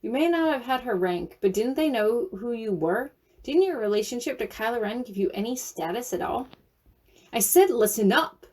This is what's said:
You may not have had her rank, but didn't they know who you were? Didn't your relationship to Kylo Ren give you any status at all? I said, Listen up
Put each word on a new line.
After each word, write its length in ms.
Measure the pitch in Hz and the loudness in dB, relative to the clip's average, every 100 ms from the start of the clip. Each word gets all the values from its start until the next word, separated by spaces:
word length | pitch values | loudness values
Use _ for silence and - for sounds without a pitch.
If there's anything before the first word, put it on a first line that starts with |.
You 100 | - | -4
may 180 | 254 330 | 0 2
not 240 | 339 320 | 4 2
have 100 | 277 | 0
had 180 | 240 254 | 0 -2
her 140 | 247 | 0
rank, 440 | 196 180 180 175 - | 0 0 0 -6 -2
but 120 | 202 | 0
didn't 200 | 190 233 | 2 0
they 160 | 269 311 | 0 0
know 400 | 247 214 233 190 | 2 2 0 -2
who 220 | 190 240 | -6 -6
you 180 | 233 220 | -6 -4
were? 400 | 185 160 202 277 _ _ _ | -2 0 0 -2 _ _ _
Didn't 200 | - 302 | 0 2
your 140 | 381 302 | 4 2
relationship 600 | 214 208 214 247 240 262 | 0 0 0 -4 -4 -4
to 80 | 214 | -6
Kylo 340 | - 220 240 | -4 -2 -2
Ren 220 | 208 233 | -2 -4
give 140 | 240 196 | -6 -2
you 120 | 196 | -2
any 240 | - 220 254 | -2 -4 -4
status 560 | - - 165 202 240 | -8 -6 -4 -4 -4
at 80 | - | -4
all? 260 | - - 262 - _ _ _ _ _ _ _ | -2 -4 -6 -14 _ _ _ _ _ _ _
I 60 | 233 | -2
said, 300 | 214 359 381 | 2 6 6
Listen 440 | 240 214 - 208 | 4 2 4 4
up 320 | 254 320 - - | 4 0 -6 -20